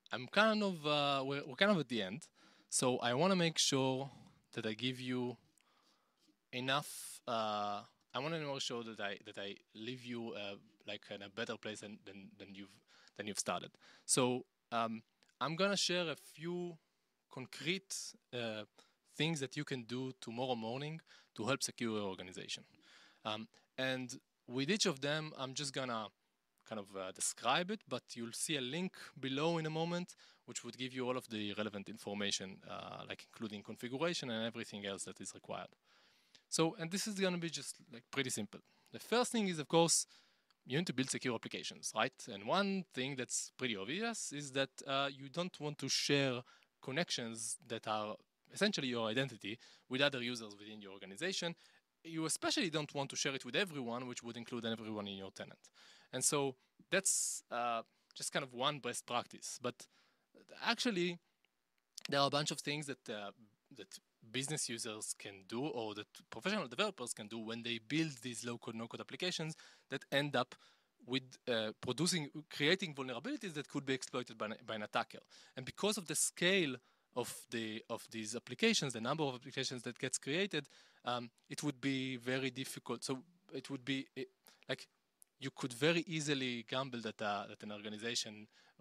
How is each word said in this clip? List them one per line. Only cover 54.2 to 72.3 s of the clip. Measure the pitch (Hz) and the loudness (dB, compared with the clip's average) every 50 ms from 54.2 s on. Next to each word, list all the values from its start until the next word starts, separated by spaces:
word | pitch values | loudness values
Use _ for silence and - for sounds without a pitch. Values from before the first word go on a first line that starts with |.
would | - 117 113 120 | -8 -8 -8 -8
include | 113 - - 120 110 | -8 -6 -4 -2 -2
everyone | 113 113 110 110 110 110 104 104 98 | 0 -2 -2 -2 -4 -4 -4 -4 -4
in | 98 95 | -4 -6
your | 95 95 | -8 -10
tenant. | - - - - - - - - - - - - - - - _ - | -10 -10 -12 -12 -14 -18 -20 -20 -20 -20 -20 -20 -20 -20 -14 _ -2
And | 131 127 | 2 2
so | - 156 147 139 139 127 - _ _ _ - - _ | 4 4 4 4 2 0 -4 _ _ _ -20 -2 _
that's, | 165 196 190 - - - - - - - - - | 4 4 6 6 4 4 2 0 -2 -4 -6 -4
uh, | - 120 120 120 117 113 113 - _ _ _ _ - | -2 0 2 2 2 0 -2 -4 _ _ _ _ -12
just | - 143 - | -8 -6 -2
kind | - 175 147 | 0 0 -2
of | 127 123 | -2 -2
one | 120 127 147 147 143 | 0 2 2 2 0
best | 113 123 120 - - - | -2 -4 -4 -4 -2 0
practice. | 120 120 104 - - - - - - - | 0 0 0 -2 -6 -12 -10 -10 -6 -4
But | - 123 - - - - _ _ _ _ _ _ _ _ - - - - - - - | -4 -4 -4 -4 -10 -20 _ _ _ _ _ _ _ _ -20 -20 -20 -20 -12 -2 0
actually, | 190 233 - - 254 214 175 175 180 175 175 _ _ _ _ _ _ _ _ _ _ _ _ _ _ _ - - - | 2 2 2 2 2 2 4 2 2 0 -2 _ _ _ _ _ _ _ _ _ _ _ _ _ _ _ -14 -4 2
there | 143 139 | 4 6
are | 143 139 | 6 6
a | |
bunch | 139 143 151 - | 6 4 2 0
of | 160 139 | -2 -2
things | - 151 143 151 156 | -2 -2 -2 -2 -2
that, | 135 127 - - - | -4 -8 -8 -8 -6
uh, | 113 104 101 101 101 - 113 104 _ _ _ - 143 | -6 -6 -6 -8 -10 -12 -18 -20 _ _ _ -18 -16
that | 120 95 - - - - _ _ _ - 113 | -16 -14 -14 -16 -18 -20 _ _ _ -12 -6
business | 110 127 135 139 156 143 - - | -4 -2 -2 -2 -2 -2 -2 -2
users | 117 113 113 117 107 107 107 - - - | -4 -4 -4 -4 -4 -4 -4 -6 -6 -6
can | - 107 98 98 95 92 | -8 -12 -12 -12 -10 -6
do | 113 117 | -2 -2
or | 139 156 - 123 113 107 104 | 0 0 0 -2 -2 -2 -2
that | 104 104 - - - - _ | -4 -8 -8 -12 -20 -18 _
professional | - 117 - 185 208 214 160 123 | -10 -4 -2 0 0 0 -2 -2
developers | 117 - 208 214 - - 123 113 - | 0 0 0 0 0 -2 -6 -6 -6
can | - 110 104 | -6 -8 -8
do | 113 113 | -6 -6
when | 110 110 113 117 113 | -4 -4 -4 -4 -2
they | 120 120 113 | -2 -2 -2
build | 110 110 143 156 160 160 139 127 | -2 0 2 2 2 2 0 -4
these | - 127 120 110 - | -6 -8 -6 -6 -4
low-code, | 120 120 117 - - 113 | -4 -6 -4 -6 -6 -6
no-code | 113 113 117 - 117 | -6 -6 -6 -8 -10
applications | 107 - 135 135 180 180 170 - 160 160 160 - - - - - _ - | -10 -10 -6 -2 -2 -2 0 0 -2 -4 -6 -8 -12 -20 -20 -20 _ -6
that | 135 131 - - | -6 -6 -2 2
end | - 139 143 147 135 | 4 4 4 6 4
up | 127 123 - - - - - _ _ _ _ _ _ - 120 | 2 2 2 -2 -12 -20 -20 _ _ _ _ _ _ -4 0
with, | 127 139 131 127 - - _ - | 0 0 0 -2 -10 -8 _ 0
uh, | 120 110 110 110 110 - | 2 2 2 0 -2 -2
producing, | - 127 123 117 160 180 180 170 147 139 | -2 -2 2 4 4 4 4 2 0 -2